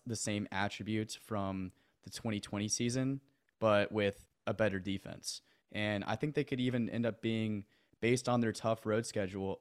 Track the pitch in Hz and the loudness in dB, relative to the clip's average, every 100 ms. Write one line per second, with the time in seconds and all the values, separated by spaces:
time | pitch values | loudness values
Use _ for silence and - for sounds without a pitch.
0 | - 110 - 104 104 95 101 - 107 110 | -6 -4 -2 -2 -2 -2 -2 -2 -4 -2
1 | 110 - - 107 98 95 92 - _ _ | -2 -8 -6 -4 -2 -4 -6 -10 _ _
2 | - - 117 107 - 104 104 - 120 123 | -16 -8 -2 -2 -2 -4 -2 0 0 0
3 | 131 139 _ _ _ - 110 104 98 107 | 0 -2 _ _ _ 0 4 6 4 2
4 | 101 - - _ - 104 107 95 92 98 | 2 0 -10 _ -4 2 2 2 -2 -4
5 | - - - - _ _ _ 104 107 104 | -6 -12 -10 -10 _ _ _ -2 0 0
6 | - 110 151 151 139 131 123 123 113 113 | 0 -2 0 0 -2 0 0 2 0 0
7 | 117 107 113 113 110 107 - _ _ - | -2 0 -2 0 0 -2 -6 _ _ -2
8 | 113 123 - 123 117 104 113 113 107 107 | 2 2 4 2 2 2 0 0 2 0
9 | 117 110 98 98 95 92 | 0 -2 -2 -2 -4 -4